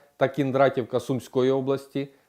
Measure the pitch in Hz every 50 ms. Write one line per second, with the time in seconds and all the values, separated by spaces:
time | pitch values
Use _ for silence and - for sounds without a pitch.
0 | _ _ _ - 139 127 - 156 139 131 123 135 139 131 - 135 113 - 127 120
1 | - - 135 120 - - - 131 127 131 135 139 131 135 139 135 135 - - 139
2 | 139 139 - _ _